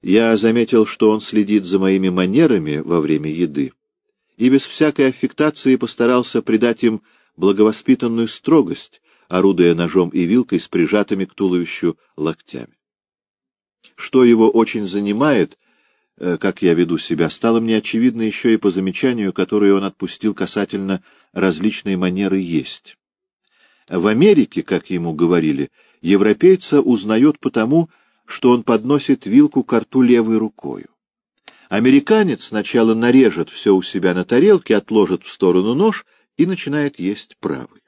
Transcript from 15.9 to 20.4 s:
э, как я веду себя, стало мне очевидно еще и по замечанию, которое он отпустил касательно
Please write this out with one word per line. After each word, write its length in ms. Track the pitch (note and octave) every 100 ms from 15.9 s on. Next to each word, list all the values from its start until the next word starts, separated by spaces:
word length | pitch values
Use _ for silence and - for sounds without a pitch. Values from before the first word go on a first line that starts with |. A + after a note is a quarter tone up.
| _ _ _
э, 200 | F2+ F2
как 240 | G2+ F2+
я 120 | F#2
веду 240 | E2 E2+ D#2+
себя, 320 | - E2 E2
стало 300 | - A#2 A2+
мне 180 | A2+ A2
очевидно 440 | G#2+ A2+ B2 A#2
еще 280 | A2 G#2 A#2+
и 80 | A2
по 140 | G#2
замечанию, 600 | F2+ F#2+ F2+ C3+ A#2+ G2+
которое 400 | - F#2 G#2 G2+
он 100 | G2
отпустил 500 | G2 - F#2 - G#2+
касательно 720 | G2+